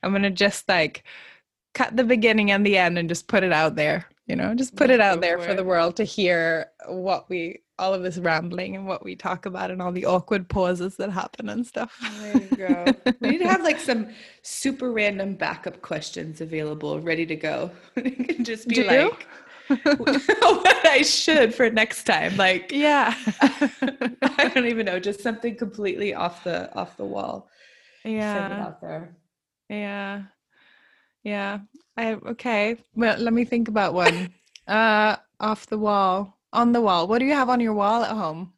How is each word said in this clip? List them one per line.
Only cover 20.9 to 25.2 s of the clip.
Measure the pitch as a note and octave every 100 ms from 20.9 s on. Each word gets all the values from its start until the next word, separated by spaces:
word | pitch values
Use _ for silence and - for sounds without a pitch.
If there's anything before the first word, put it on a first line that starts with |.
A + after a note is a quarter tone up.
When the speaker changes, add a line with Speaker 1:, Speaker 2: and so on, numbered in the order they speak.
| C#4
Speaker 2:
should | D4 - - D#4 A#3
for | A3+ A#3+
next | A3 A3+ -
time. | - E3+ D#3+ G3
Like, | F#3+ F#3 F#3
Speaker 1:
Yeah. | C#4+ D4 D4 A#3 A#3
<laughs> | -
Speaker 2:
<laughs> | - C#4 - C#4+ - C4+ - B3 B3 C4 -
I | B3+
don't | C4 A#3+
even | A3+ G3+
know, | F3+
just | F#3+ G3+